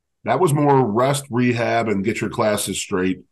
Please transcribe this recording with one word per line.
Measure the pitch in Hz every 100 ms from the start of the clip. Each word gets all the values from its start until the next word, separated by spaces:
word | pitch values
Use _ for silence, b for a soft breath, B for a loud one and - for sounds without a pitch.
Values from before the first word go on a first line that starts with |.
| _ _
That | - 131
was | 180
more | 147 143 135
rest, | 120 104 131 139 -
rehab, | 117 123 117 113 113 113
and | 98
get | 98 107
your | 104
classes | - 110 104 - 92
straight. | - 95 92 92 -